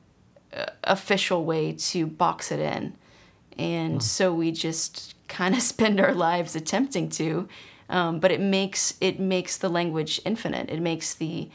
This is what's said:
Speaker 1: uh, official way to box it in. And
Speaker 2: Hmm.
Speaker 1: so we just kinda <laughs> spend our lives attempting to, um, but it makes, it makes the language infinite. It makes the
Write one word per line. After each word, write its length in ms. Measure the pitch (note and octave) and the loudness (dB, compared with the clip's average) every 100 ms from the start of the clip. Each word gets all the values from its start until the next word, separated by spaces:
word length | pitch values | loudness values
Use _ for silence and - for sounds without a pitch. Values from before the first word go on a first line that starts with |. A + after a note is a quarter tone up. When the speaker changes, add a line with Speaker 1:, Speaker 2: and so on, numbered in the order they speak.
| _ _ _ - - - | _ _ _ -20 -16 -10
Speaker 1:
uh, 100 | - - - | -10 -6 0
official 600 | F#3+ - G3 - F3+ D#3+ | 0 2 0 2 0 0
way 280 | D#3+ D#3 | 0 0
to 340 | D#3 - F3+ D#3+ | -2 -2 0 -2
box 460 | D#3 E3+ E3+ - | 2 0 0 -4
it 80 | D3 | -2
in. 340 | D3+ - - - - - - _ - - | -2 -2 -6 -10 -20 -20 -20 _ -16 -6
And 360 | E3+ E3+ D#3+ D#3+ | -4 -2 0 0
Speaker 2:
Hmm. 60 | |
Speaker 1:
so 320 | A2+ - F#3 | 0 2 2
we 200 | E3 E3 | 2 0
just 640 | E3 E3 D#3+ - - - - - | 0 -4 -4 -6 -8 -16 -18 -12
kinda 340 | - F3+ B3 | -2 2 2
<laughs> 120 | - | 2
spend 280 | - A3 G3 | 2 2 6
our 140 | F#3+ F3 | 4 4
lives 400 | E3+ F3 E3+ D#3+ | 2 2 0 -4
attempting 540 | D#3+ F#3+ C4+ F#3 D#3 | -2 0 0 0 -2
to, 380 | - D#3 E3 G3 - - - - | -2 -2 -2 -4 -10 -20 -20 -4
um, 300 | F3+ E3+ E3 | 0 0 2
but 140 | F#3 | 2
it 80 | D#3 | 4
makes, 540 | G3 F#3+ F#3+ - - - | 2 2 2 0 -2 0
it 200 | F#3+ F3+ | 0 2
makes 360 | F#3+ F#3 F3 - | 0 0 0 -2
the 120 | F#3+ | 0
language 520 | E3+ E3+ D#3+ D3+ - - | 0 0 0 -2 -2 -2
infinite. 440 | A3 E3 B2+ - | -2 -2 -4 -4
It 120 | D#3+ | -2
makes 340 | E3+ D#3+ - - | -2 -2 -4 -4
the 340 | E3 D#3+ D3+ | -4 -4 -8